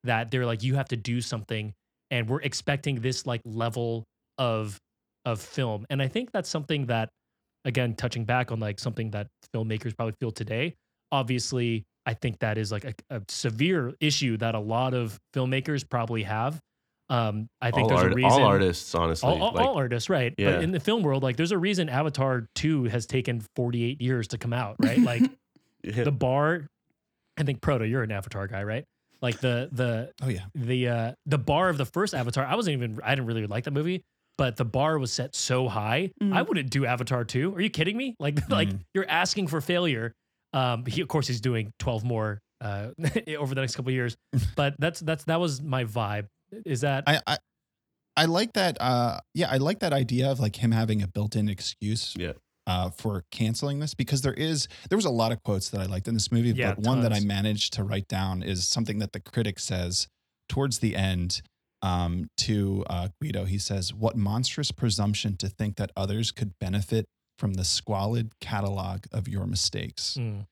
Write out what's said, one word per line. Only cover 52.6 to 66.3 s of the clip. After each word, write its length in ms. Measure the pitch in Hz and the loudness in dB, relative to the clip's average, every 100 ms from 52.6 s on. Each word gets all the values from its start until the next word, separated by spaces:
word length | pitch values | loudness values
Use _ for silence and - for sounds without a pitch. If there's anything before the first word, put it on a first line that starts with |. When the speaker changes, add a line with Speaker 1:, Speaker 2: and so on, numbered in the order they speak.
| - | -2
Speaker 3:
uh, 240 | 92 90 | 0 0
for 340 | - 110 98 - | -4 -4 -4 -8
canceling 480 | - 110 113 143 143 | -2 -2 0 -2 -4
this, 140 | 151 | -6
because 300 | - - 135 | -4 -2 0
there 100 | 135 | 0
is, 340 | - 160 156 - - - | 0 -2 0 -4 -8 0
there 80 | 196 | 2
was 80 | 190 | 2
a 60 | |
lot 200 | 117 113 | 2 2
of 120 | 113 | 0
quotes 260 | - 98 - | 0 -2 -2
that 100 | 98 | -4
I 60 | 92 | -4
liked 220 | 95 98 | -4 -2
in 80 | 113 | 0
this 160 | - | 2
movie, 180 | 117 117 | 2 2
Speaker 1:
Yeah, 240 | 117 117 | 2 0
Speaker 3:
but 60 | 101 110 | 0 2
one 140 | 131 | 4
that 100 | 117 | 4
I 60 | 107 | 2
Speaker 1:
tons. 80 | 104 | 2
Speaker 3:
managed 460 | 98 107 104 - | 2 0 0 -2
to 100 | - | -2
write 240 | 101 98 98 | -2 -2 -2
down 340 | 95 95 92 | -2 -2 -2
is 260 | 87 92 90 | -2 -2 0
something 300 | - 110 104 | 0 0 -2
that 160 | 101 | -4
the 60 | - | -6
critic 400 | - - 107 95 | -4 -2 -2 -2
says 480 | - 90 90 90 - _ _ _ _ | -4 -2 0 -2 -4 _ _ _ _
towards 320 | - 139 120 | -2 0 2
the 160 | 113 101 | 0 2
end, 480 | 95 92 87 - - _ _ _ | 0 0 -2 -4 -8 _ _ _
um, 480 | 95 90 87 87 80 - | -2 0 0 -2 -4 -4
to, 460 | - 107 98 95 - | 0 2 2 0 -2
uh, 200 | 90 90 - | -4 -4 -6
Guido. 240 | 151 95 95 | -4 -2 -2
He 140 | 98 | -2
says, 340 | - 98 87 | -2 -2 -4
"What 240 | 104 113 113 | 0 0 2
monstrous 540 | 101 110 127 - 147 | 0 0 -2 -2 -4
presumption 640 | - 117 101 101 101 107 95 | 0 0 2 2 0 -2 -4
to 120 | 95 | -6
think 260 | - 107 101 | -4 -4 -2
that 160 | 101 - | -4 -2
others 360 | 98 104 113 | -2 -2 -2